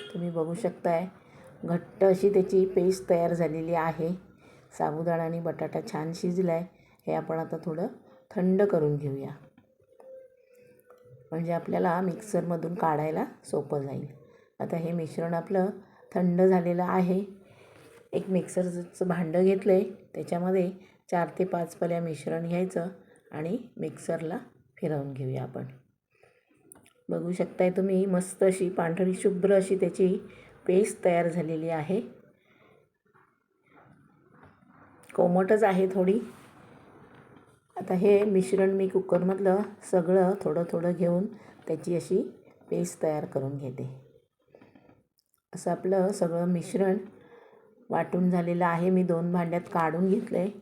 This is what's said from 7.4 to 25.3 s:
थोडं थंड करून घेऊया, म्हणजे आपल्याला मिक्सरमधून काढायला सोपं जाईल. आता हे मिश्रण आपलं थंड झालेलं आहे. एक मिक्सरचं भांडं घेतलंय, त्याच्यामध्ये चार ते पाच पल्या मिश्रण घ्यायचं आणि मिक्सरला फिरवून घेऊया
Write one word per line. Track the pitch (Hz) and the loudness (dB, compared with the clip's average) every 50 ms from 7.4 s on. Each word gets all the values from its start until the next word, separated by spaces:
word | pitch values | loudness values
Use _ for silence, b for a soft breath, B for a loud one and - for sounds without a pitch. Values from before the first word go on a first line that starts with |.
| 160 156 165 160 - | -4 -6 -8 -8 -6
थोडं | 175 156 170 196 269 - - b b b b b _ - | -6 -4 -4 -4 -6 -8 -12 b b b b b _ -4
थंड | 196 185 185 190 196 | 0 2 4 4 4
करून | 208 202 - 165 151 147 147 | 4 4 4 4 2 2 0
घेऊया, | 143 147 139 135 139 135 139 - - - - _ _ _ _ _ _ _ _ _ - - - - - - - _ _ _ _ _ - - - - _ _ _ - _ _ - - - - _ | 0 -2 -6 -6 -6 -8 -10 -12 -16 -20 -20 _ _ _ _ _ _ _ _ _ -20 -20 -20 -20 -20 -20 -20 _ _ _ _ _ -20 -20 -20 -20 _ _ _ -20 _ _ -20 -20 -20 -14 _
म्हणजे | 160 165 165 170 | -6 -6 -4 -2
आपल्याला | 170 165 165 - - 175 185 180 165 180 | -2 -4 -4 -4 -2 0 0 2 2 0
मिक्सरमधून | 190 185 160 - - - - 175 165 175 170 160 160 165 175 | 0 -2 -2 -4 -6 -2 -2 -2 0 0 -4 -4 -4 -6 -4
काढायला | - 165 160 156 147 151 156 160 185 269 - - - - | 0 0 0 2 0 0 -2 -2 -4 -4 -6 -8 -16 -10
सोपं | - 151 151 147 - 151 143 | -4 -4 -4 -2 -2 -4 -4
जाईल. | 139 139 131 131 143 139 - b b b b b b b b - | -4 -4 -8 -8 -10 -12 -14 b b b b b b b b -10
आता | 135 - 175 | -6 -6 -4
हे | 165 165 165 | -4 -4 -4
मिश्रण | 175 170 160 - - 165 165 170 170 | -4 -4 -6 -6 -6 -6 -4 -2 -4
आपलं | 165 165 - 190 185 185 208 - B B B B B B - - | -4 -4 -2 0 0 0 0 -2 B B B B B B -6 -2
थंड | 185 185 180 175 180 | 0 2 2 4 6
झालेलं | 185 190 190 180 170 175 175 175 180 | 6 6 6 4 2 2 0 0 0
आहे. | 180 185 185 180 180 185 190 208 - - - B B B B B B B B B B B B B B - | 0 2 2 2 2 2 0 -2 -6 -10 -18 B B B B B B B B B B B B B B -6
एक | 175 185 196 | -4 -2 0
मिक्सरचं | 185 175 - - - 180 180 180 175 175 175 - - - 185 | 0 -2 -2 0 -2 -2 -2 -2 -4 -6 -10 -12 -6 -4 -2
भांडं | 180 170 180 170 160 165 180 190 | -2 0 -2 -2 0 2 4 4
घेतलंय, | 190 190 190 - 208 185 190 220 | 4 4 4 4 4 4 4 4
त्याच्यामध्ये | - - - - - - 160 151 - 175 170 180 185 190 190 175 185 185 B B B B B B - | 0 -6 -12 -18 -14 -12 -12 -6 -4 -2 -2 0 2 2 2 2 0 -4 B B B B B B -4
चार | 180 175 170 160 - - | -2 -2 -2 -2 -2 -2
ते | 180 | -2
पाच | 185 180 175 170 165 - | -2 -2 -4 -4 -6 -4
पल्या | - 180 170 170 170 | -4 -2 -2 0 -2
मिश्रण | 170 165 151 147 - 165 160 165 170 | -2 -4 -6 -6 -6 -4 -4 -4 -2
घ्यायचं | 170 175 180 185 185 - 175 170 190 185 b b b b b b _ | -2 -2 -2 -2 -2 -2 -4 -6 -6 -8 b b b b b b _
आणि | - 151 156 170 - - - - - | -10 -8 -6 -4 -6 -6 -8 -12 -12
मिक्सरला | - 156 151 - - - - 165 160 165 156 190 277 - - _ _ _ _ _ | -10 -10 -8 -10 -8 -6 -6 -4 -4 -4 -6 -8 -8 -10 -14 _ _ _ _ _
फिरवून | - 196 151 151 143 139 139 135 | -6 -4 -4 -2 -4 -4 -6 -8
घेऊया | 131 131 131 | -6 -6 -6